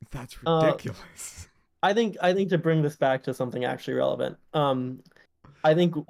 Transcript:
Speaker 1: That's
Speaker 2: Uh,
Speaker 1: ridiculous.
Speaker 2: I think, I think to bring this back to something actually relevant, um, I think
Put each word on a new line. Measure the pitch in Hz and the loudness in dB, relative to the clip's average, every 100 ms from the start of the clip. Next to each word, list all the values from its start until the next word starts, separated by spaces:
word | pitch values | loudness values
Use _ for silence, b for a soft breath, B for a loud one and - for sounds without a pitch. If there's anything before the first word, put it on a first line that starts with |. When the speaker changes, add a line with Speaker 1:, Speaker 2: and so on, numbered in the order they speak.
| - | -16
Speaker 1:
That's | 135 123 - - | -14 -14 -8 0
Speaker 2:
Uh, | 160 | 2
Speaker 1:
ridiculous. | 160 - - - - - - - - _ _ - | 2 0 -6 -12 -16 -18 -18 -16 -20 _ _ -2
Speaker 2:
I | 185 | 0
think, | 208 226 - | 2 0 0
I | 180 | 0
think | 190 190 | 2 2
to | 175 | 0
bring | 165 160 | 2 2
this | 147 - | 0 0
back | 135 131 | 0 0
to | - | -2
something | 127 123 123 123 | -6 -4 -4 -4
actually | 127 - | -4 -4
relevant, | 127 135 131 131 - _ | -2 0 0 -6 -8 _
um, | 156 143 131 127 127 - _ b _ - - | 0 0 0 -4 -10 -18 _ b _ -20 0
I | 156 | 2
think | 160 175 151 | 4 4 0